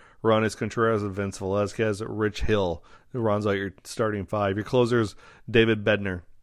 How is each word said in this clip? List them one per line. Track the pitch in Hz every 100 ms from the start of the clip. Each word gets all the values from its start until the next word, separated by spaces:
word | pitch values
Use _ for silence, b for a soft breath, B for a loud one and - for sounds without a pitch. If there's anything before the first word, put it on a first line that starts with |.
| b b
Ronis | 110 110 110 -
Contreras, | 110 - 113 110
Vince | 101 95 98 -
Velasquez, | 95 101 101 - 110 95
Rich | - 104 107 -
Hill, | - 107 90 82 b b b
who | 127
rounds | 110 104 104
out |
your | 98 98 -
starting | - - 110 104 87
five. | 107 101 98
Your | 104
closer | 127 120 120
is | 107 - b b b
David | 117 113 107 104
Bednar, | 104 98 90 - -